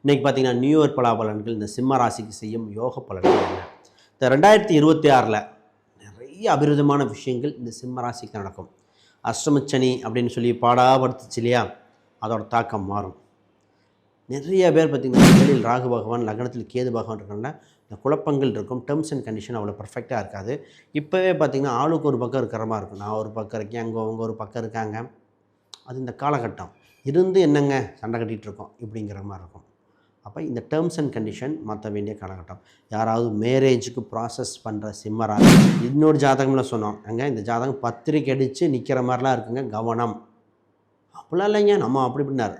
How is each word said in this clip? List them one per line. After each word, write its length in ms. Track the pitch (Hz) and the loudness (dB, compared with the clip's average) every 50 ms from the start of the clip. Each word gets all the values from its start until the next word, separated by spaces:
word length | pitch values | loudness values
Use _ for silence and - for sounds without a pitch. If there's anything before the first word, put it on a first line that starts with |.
இன்னைக்கு 260 | - 143 143 131 135 143 | 4 4 2 4 2 0
பார்த்தீங்கன்னா, 300 | 127 135 131 127 123 120 | 0 2 0 0 0 0
நியூ 240 | 127 143 151 156 | 2 2 4 4
இயர் 140 | 151 139 - | 4 2 2
பலாபலன்கள் 520 | 127 123 117 113 107 110 107 107 107 104 113 | 0 0 0 2 0 -2 -4 -4 -6 -6 -6
இந்த 180 | 117 107 104 | -6 -6 -8
சிம்ம 300 | 104 - - 127 131 135 | -8 -6 -4 0 0 2
ராசிக்கு 320 | 127 120 113 110 - 110 110 | 2 2 0 -2 -6 -12 -14
செய்யும் 440 | 104 - 113 107 110 113 113 104 | -14 -14 -12 -8 -8 -8 -10 -10
யோக 320 | 101 107 120 127 - 131 - - | -10 -8 -8 -8 -8 -10 -12 -10
பலன்கள் 140 | 98 92 | -10 0
என்ன? 440 | - - 90 - - - - - - - - _ _ _ _ _ _ _ _ _ | 2 2 2 2 0 -4 -6 -10 -12 -16 -20 _ _ _ _ _ _ _ _ _
இந்த 180 | 135 123 131 | 2 4 4
ரெண்டாயிரத்தி 340 | 143 170 202 214 208 - 214 | 6 8 8 8 8 6 4
இருபத்தி 380 | 160 151 143 156 160 156 151 147 | 4 6 6 6 6 6 6 6
ஆறுல 380 | 135 123 113 113 110 104 104 - - _ _ _ _ _ _ _ _ _ | 6 6 4 2 -2 -2 -4 -8 -20 _ _ _ _ _ _ _ _ _
நிறைய 540 | - - - - 127 - - 185 220 214 | -20 -20 -20 -20 -20 -20 -16 -4 0 0
அபிரிதமான 560 | 160 135 147 147 147 147 143 143 143 143 135 113 | 2 4 4 4 4 4 4 4 4 2 0 -2
விஷயங்கள் 480 | 107 - - 135 127 120 127 147 - | -4 -8 -6 -6 -4 -4 -4 -6 -8
இந்த 140 | 123 123 113 | -8 -14 -14
சிம்ம 320 | 117 - 127 127 127 127 | -14 -14 -14 -12 -10 -8
ராசிக்கு 300 | 123 120 120 - - - | -8 -8 -8 -10 -16 -14
நடக்கும். 380 | - 107 98 95 92 - 92 - _ _ _ _ _ _ _ _ _ _ - | -12 -12 -12 -12 -12 -16 -20 -20 _ _ _ _ _ _ _ _ _ _ -8
அஷ்டமச்சனி 760 | 113 113 - - 151 147 139 139 143 - 131 131 127 127 127 | -6 -6 -4 0 2 2 2 0 0 -2 0 2 0 0 -2
அப்படின்னு 260 | - 113 110 123 120 120 | -6 -4 -4 -2 -4 -2
சொல்லி 240 | - 123 117 120 | -4 -2 -2 -2
பாடாப்படுத்துச்சு 840 | 117 117 123 120 123 123 123 127 131 131 127 123 123 - - - - | 0 2 2 2 4 6 6 6 6 4 2 0 -2 -6 -14 -12 -8
இல்லையா, 380 | 120 117 120 123 120 113 123 - - _ _ _ _ _ _ _ _ | -4 -2 0 0 0 0 -2 -8 -18 _ _ _ _ _ _ _ _
அதோட 240 | 117 110 113 110 107 | -6 -6 -6 -6 -6
தாக்கம் 380 | 107 120 117 113 - - 104 98 | -2 -2 -2 -2 -2 -6 -6 -6
மாறும். 320 | 95 101 104 101 92 - _ _ _ _ _ _ _ _ _ _ _ _ _ _ _ _ _ _ _ _ _ _ | -4 -6 -6 -6 -8 -14 _ _ _ _ _ _ _ _ _ _ _ _ _ _ _ _ _ _ _ _ _ _
நிறைய 460 | - 139 143 139 160 190 190 185 170 | -10 -10 -8 -6 0 2 4 4 6
பேர் 180 | 147 160 160 151 | 6 4 4 4
பார்த்தீங்கன்னா, 320 | 131 127 127 131 127 - | 0 -2 -2 2 6 8
ஏழில் 420 | 190 - - - - - 139 123 110 | 10 10 10 10 8 6 4 2 2
ராகு 260 | 113 123 127 127 127 | 0 0 0 0 -2
பகவான், 380 | 120 113 104 110 117 123 117 110 | -2 -2 -2 -4 -4 -4 -2 -4
லக்னத்தில் 400 | 107 110 123 123 120 120 104 - | -4 -6 -6 -8 -8 -10 -12 -6
கேது 180 | - 123 127 127 | -6 -4 -4 -2
பகவான் 300 | 117 113 107 113 113 101 | -4 -4 -6 -6 -10 -12
இருக்கறனால 380 | 95 98 104 104 113 139 165 - _ _ _ _ | -12 -12 -12 -10 -10 -10 -12 -14 _ _ _ _
இந்த 200 | _ _ 107 - | _ _ -20 -6
குழப்பங்கள் 480 | _ 139 151 147 151 160 143 139 139 127 | _ -2 -2 0 -2 -2 -2 0 0 -2
இருக்கும். 340 | 107 - 104 - 127 123 120 | -2 -4 -8 -8 -10 -10 -6
terms 240 | - 143 156 151 156 | -4 -4 -4 -4 -6
and 180 | 151 131 113 113 | -8 -8 -8 -8
condition 220 | 110 107 101 - | -10 -10 -10 -10
அவ்வளோ 240 | 120 110 104 101 101 | -8 -8 -8 -8 -10
பர்ஃபெக்டாக 440 | - 104 - - 127 - - 131 110 | -12 -16 -14 -14 -14 -10 -8 -8 -8
இருக்காது. 460 | 98 - - 98 95 110 139 147 - _ _ _ _ _ | -8 -8 -12 -12 -10 -8 -10 -10 -12 _ _ _ _ _
இப்போவே 400 | _ 151 143 - - 185 185 190 | _ -8 -6 -2 -2 0 2 2
பார்த்தீங்கன்னா, 340 | 180 147 151 135 131 135 139 | 2 2 0 0 0 -2 -2
ஆளுக்கு 400 | 135 120 120 139 160 165 151 135 | -2 0 0 0 0 0 0 0
ஒரு 120 | 147 139 117 | -2 -2 -2
பக்கம் 220 | 123 113 113 135 | -4 -4 -4 -4
இருக்கிற 260 | 120 107 - 110 113 | -4 -4 -6 -8 -6
மாதிரி 200 | 110 110 107 98 | -4 -6 -6 -8
இருக்கும். 220 | - 107 98 101 104 | -10 -14 -14 -10 -6
நான் 100 | 107 110 | -6 -6
ஒரு 120 | 107 107 | -6 -6
பக்கம் 300 | 107 113 107 104 - 110 | -8 -10 -10 -8 -10 -10
இருக்கேன், 220 | 107 104 113 117 | -10 -8 -10 -8
அங்க 180 | 113 113 110 113 | -8 -6 -6 -6
அவங்க 220 | 110 110 110 113 | -6 -6 -6 -6
ஒரு 120 | 113 113 110 | -6 -8 -8
பக்கம் 280 | - 110 104 - 120 | -10 -14 -12 -10 -10
இருக்காங்க. 480 | 113 110 113 113 110 107 104 110 120 135 _ _ _ _ _ _ _ _ _ _ _ _ - _ _ | -10 -8 -8 -8 -8 -8 -8 -10 -12 -14 _ _ _ _ _ _ _ _ _ _ _ _ -20 _ _
அது 140 | - 123 131 | -14 -12 -10
இந்த 160 | 131 123 - - | -10 -10 -10 -6
காலகட்டம். 500 | 139 147 147 135 117 107 - - 90 87 _ _ _ _ _ _ | -2 -2 -2 -2 -2 -6 -8 -10 -16 -18 _ _ _ _ _ _
இருந்து 380 | _ 135 143 175 185 190 185 190 | _ 0 2 2 2 4 4 4
என்னங்க 520 | 175 151 147 147 143 139 139 131 110 - - | 4 6 4 4 2 2 0 0 -2 -6 -10
சண்டை 240 | _ - 110 113 113 | _ -8 -6 -6 -6
கட்டிட்டு 180 | 117 107 113 107 | -4 -6 -8 -10
இருக்கோம் 340 | 101 104 95 - 104 - _ _ | -12 -14 -16 -16 -18 -20 _ _
இப்படிங்கிற 440 | 117 107 104 113 107 101 101 98 | -16 -12 -10 -10 -10 -10 -12 -12
மாதிரி 180 | 98 101 98 92 | -14 -14 -16 -16
இருக்கும். 240 | 90 85 _ 87 _ _ _ _ _ _ _ _ _ _ _ _ | -18 -20 _ -20 _ _ _ _ _ _ _ _ _ _ _ _
அப்ப 200 | _ 104 - - | _ -16 -14 -12
இந்த 220 | 160 143 123 117 113 - | -10 -8 -8 -8 -6 -2
terms 220 | 151 156 165 170 165 | -2 0 0 -2 -2
and 200 | 170 147 131 - | -2 -4 -4 -4
condition 380 | 117 110 107 104 - 123 139 156 - - 110 | -4 -6 -6 -8 -8 -8 -8 -8 -8 -8 -10
மாத்த 240 | 104 104 - 110 | -10 -8 -8 -6
வேண்டிய 240 | 104 104 101 107 107 104 | -6 -6 -6 -6 -10 -10
காலகட்டம். 380 | 95 92 95 90 87 - 92 95 _ _ _ _ _ _ | -14 -14 -14 -16 -16 -18 -20 -20 _ _ _ _ _ _
யாராவது 420 | 110 107 113 113 113 117 120 117 | -4 -2 0 0 0 0 0 -2
மேரேஜுக்கு 760 | 107 104 107 120 131 135 135 135 127 117 - 123 - 127 107 - | -2 -2 0 2 2 4 6 4 4 2 0 -6 -10 -10 -12 -8
ப்ராசஸ் 500 | - 113 117 117 - - 123 - - - | -8 -8 -8 -6 -8 -8 -10 -10 -10 -12
பண்ற 300 | _ 110 107 104 107 107 | _ -10 -8 -8 -8 -10
சிம்ம 340 | 104 - - 110 107 110 113 | -14 -12 -10 -8 -4 -2 -2
ராசி, 580 | 107 104 - - - - - - - - - 117 | 0 4 8 8 10 10 10 8 8 4 2 -2
இன்னொரு 340 | 123 135 147 151 156 156 139 | 0 2 4 4 4 4 4
ஜாதகம்ல 460 | 143 139 135 127 135 131 135 135 127 131 | 4 4 4 4 2 2 2 0 0 -2
சொன்னோம். 300 | 123 110 110 104 107 107 | -4 -4 -4 -4 -6 -8
அங்க 240 | - 107 113 117 135 | -10 -8 -6 -4 -4
இந்த 140 | 147 127 110 | -4 -4 -4
ஜாதகம் 400 | 104 117 117 117 123 135 135 135 | -4 -4 -2 -2 -2 -4 -6 -4
பத்திரிக்கை 580 | - 117 120 - - 160 147 151 - 139 131 135 | -4 -6 -6 -6 -6 -2 -2 0 0 0 -2 0
அடிச்சு 240 | 135 127 135 - | -2 -4 -2 -2
நிக்கிற 380 | 175 160 135 123 120 - 135 127 | -2 0 0 -2 -2 -2 -2 -2
மாதிரிலாம் 360 | 123 127 127 120 127 135 127 120 | 0 -2 -2 0 0 0 0 -2
இருக்குங்க, 300 | 110 110 117 131 135 113 | -4 -6 -8 -8 -6 -6
கவனம். 600 | 107 107 113 117 113 117 120 110 104 - - _ _ _ _ _ _ _ _ _ _ _ _ _ _ _ _ _ | -8 -6 -4 -2 -2 -2 -2 -4 -6 -10 -16 _ _ _ _ _ _ _ _ _ _ _ _ _ _ _ _ _
அப்படிலாம் 320 | _ - - _ 156 175 196 | _ -20 -14 _ -4 -2 0
இல்லைங்க, 320 | 208 214 208 208 202 202 | 2 2 4 4 4 4
நம்ம 260 | 202 139 117 131 135 | 2 2 0 0 0
அப்படி 260 | 131 127 127 139 143 139 | 0 0 0 -4 -4 -2
இப்படின்னாரு. 300 | 135 127 113 98 80 - | -2 -2 -2 -4 -6 -10